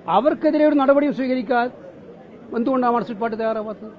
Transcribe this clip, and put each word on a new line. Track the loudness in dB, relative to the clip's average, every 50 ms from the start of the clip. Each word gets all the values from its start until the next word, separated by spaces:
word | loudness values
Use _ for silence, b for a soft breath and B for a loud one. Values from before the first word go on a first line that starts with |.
| -6 0 0
അവർക്കെതിരെ | 2 2 2 0 2 0 0 2 4 4 4
ഒരു | 4 4
നടപടിയും | 4 4 4 4 4 0 -2 -2
സ്വീകരിക്കാൻ | -2 -2 -2 -4 -2 -2 0 0 0 -2 -6 -14 -20 -20 -20 -20 -20 -20 -20 -20 -20 -20 -20 -20 -18 -8 -6 -4
എന്തുകൊണ്ടാണ് | -2 0 0 0 0 0 0
മാർക്സിസ്റ്റ് | 0 -2 -4 -8 -6
പാർട്ടി | -6 -6 -4 -4
തയ്യാറാവാത്തത്? | -4 -4 -4 -4 -6 -10 -12 -14 -14 -18 -20